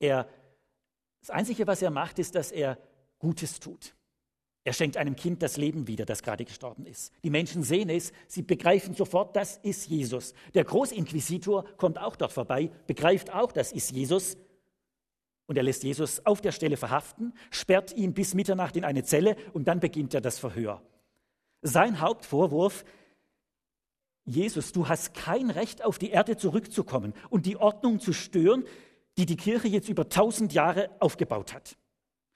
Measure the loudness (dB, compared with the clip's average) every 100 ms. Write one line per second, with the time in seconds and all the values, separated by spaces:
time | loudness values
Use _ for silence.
0 | 0 0 -2 -12 _ _ _ _ _ _
1 | _ _ -6 -4 -2 0 0 0 0 0
2 | -4 -4 -2 -2 -4 -2 -4 -4 -12 _
3 | _ _ -4 -2 -6 -10 -16 -18 -20 _
4 | _ _ _ _ _ _ -4 0 0 0
5 | -2 -2 -4 -2 -2 0 -2 -2 -4 -4
6 | -4 -4 -4 -6 -8 -12 -12 -12 -16 -16
7 | -16 _ -2 0 0 -4 0 0 0 -2
8 | -4 -12 -12 -8 -2 2 4 4 2 -2
9 | 0 0 2 0 -2 -4 -6 -4 -2 -2
10 | -2 -4 -8 -16 2 2 4 2 2 -2
11 | -4 -4 -2 -2 0 0 0 0 0 0
12 | -6 -2 -2 -2 -2 0 -2 -4 -6 2
13 | 4 4 2 -2 0 0 -2 -4 -4 -4
14 | 0 0 0 -8 -18 _ _ _ _ _
15 | _ _ _ _ -4 0 0 0 -4 -2
16 | -4 0 2 2 0 -2 -2 -2 0 -2
17 | -2 -8 -10 -10 -10 -4 2 2 2 -2
18 | 0 0 0 0 0 0 -2 -2 -2 -2
19 | 2 4 4 2 -4 -2 0 2 0 -2
20 | -2 -2 -2 -4 -6 -4 -6 -6 -14 _
21 | _ _ _ _ _ _ 2 4 4 2
22 | 0 -2 0 2 4 4 2 0 -12 -20
23 | _ _ _ _ _ _ _ _ _ _
24 | _ _ -4 0 0 -2 -2 -2 0 0
25 | -2 -8 -2 0 0 -2 -4 -2 -4 -2
26 | 2 2 2 0 0 0 -2 -4 -2 -2
27 | -4 -8 -2 0 0 4 4 4 2 2
28 | 0 -4 -2 4 6 4 0 -12 -20 _
29 | _ 0 0 0 0 0 2 0 0 -2
30 | 2 4 4 2 2 4 4 2 -2 0
31 | 0 0 -2 -2 -6 -14 -18 -20 _ _
32 | _ _ _